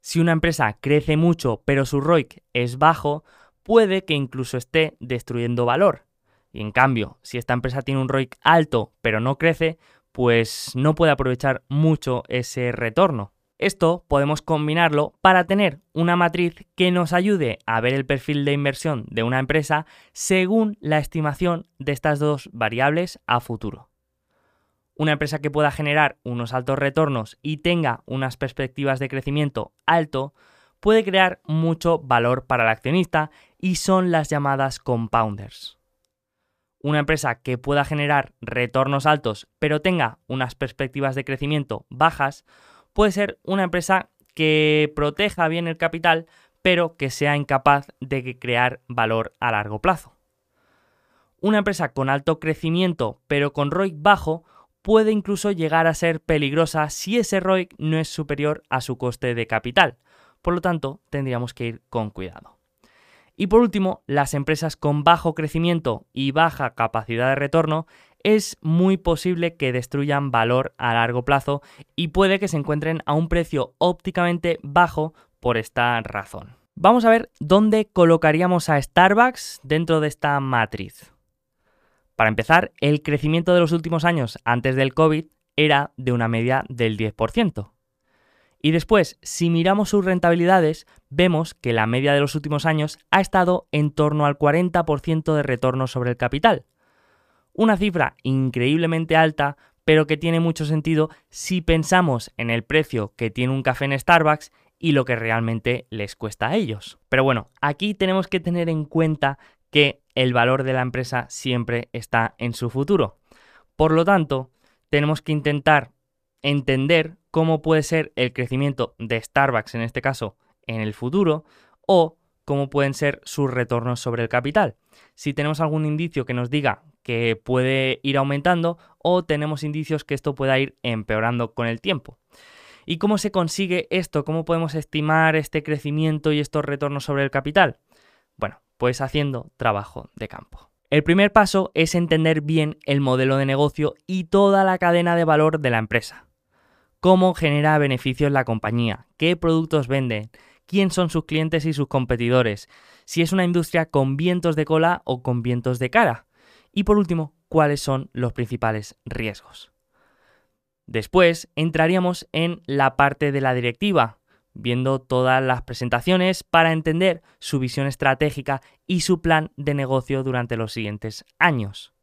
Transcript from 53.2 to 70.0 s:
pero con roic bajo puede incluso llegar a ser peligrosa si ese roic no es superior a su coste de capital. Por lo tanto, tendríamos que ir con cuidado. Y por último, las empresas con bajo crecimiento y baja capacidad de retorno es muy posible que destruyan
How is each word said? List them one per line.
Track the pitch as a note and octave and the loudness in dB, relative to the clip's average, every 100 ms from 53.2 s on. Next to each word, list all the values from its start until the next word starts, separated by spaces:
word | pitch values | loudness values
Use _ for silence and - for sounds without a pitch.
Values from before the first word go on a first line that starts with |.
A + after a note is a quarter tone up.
| _ | _
pero | C#3+ C#3+ | -2 -2
con | C#3+ C#3+ | -2 -2
roic | D#3+ G3 D#3 | 0 -2 0
bajo | E3+ G3+ D#3+ D#3+ _ _ _ _ | 2 2 0 -6 _ _ _ _
puede | - A3 G#3+ | 2 4 4
incluso | G#3+ F#3+ G3+ G#3 | 0 -2 -4 -4
llegar | F#3+ D#3+ D#3+ E3 | -2 0 2 2
a | |
ser | D#3 E3+ D#3+ | 2 -2 -2
peligrosa | - D#3 C#3+ D3 E3 D#3+ D3+ | -2 0 0 0 0 0 -4
si | - - A#3 | -6 -4 -2
ese | G#3 G3 | 0 -2
roic | F#3 F#3+ F3+ - | 0 0 -2 -6
no | D#3 D#3+ | -4 -2
es | D#3+ | -4
superior | - D3 C#3+ D3 D3+ _ | -8 -6 -4 -2 -4 _
a | C3 | -6
su | B2 B2 | -4 -6
coste | B2+ A#2 B2+ | -6 -4 -4
de | A#2 A2+ | -4 -4
capital. | A2+ A#2+ C#3+ E3 - _ _ _ _ | -4 -2 2 2 0 _ _ _ _
Por | - | -4
lo | F3 | -2
tanto, | F3+ E3 C#3 D#3 _ | -2 -2 -4 -10 _
tendríamos | D3 C3+ B2 A#2+ | -6 -4 -4 -6
que | - A#2 | -8 -10
ir | A2+ _ | -10 _
con | A#2+ G#2+ | -6 -6
cuidado. | - F#2 - - _ _ _ _ _ _ _ _ _ | -8 -14 -14 -20 _ _ _ _ _ _ _ _ _
Y | F#3+ | 2
por | A3 | 4
último, | A#3+ G3+ F#3+ - - | 4 2 -2 -4 -4
las | C#3 C#3 | -2 0
empresas | D3 C#3 D#3 E3 - | -2 -2 -2 -4 -4
con | D3 D3 | -2 0
bajo | D3 E3+ E3 | 2 2 0
crecimiento | D#3 D#3 D#3+ E3+ E3+ D3 G#2+ _ | -4 -6 -2 -2 -2 -2 -6 _
y | - C3+ | -6 -4
baja | C#3 E3 - C3 | 2 0 0 -8
capacidad | - A2+ A2+ A2 A#2 B2+ | -2 -4 -2 -6 -2 -2
de | |
retorno | C3+ C#3 E3 D#3+ D#3 D#3+ _ _ _ | -2 0 0 0 -4 -6 _ _ _
es | - G#3+ - - | 0 0 0 -8
muy | D#3+ E3 F#3 F#3+ | 0 2 4 2
posible | E3+ E3 F#3 F3 E3+ E3+ | 0 -2 -2 -2 -4 -2
que | C3 | -2
destruyan | B2 B2 C#3+ | -2 -4 -4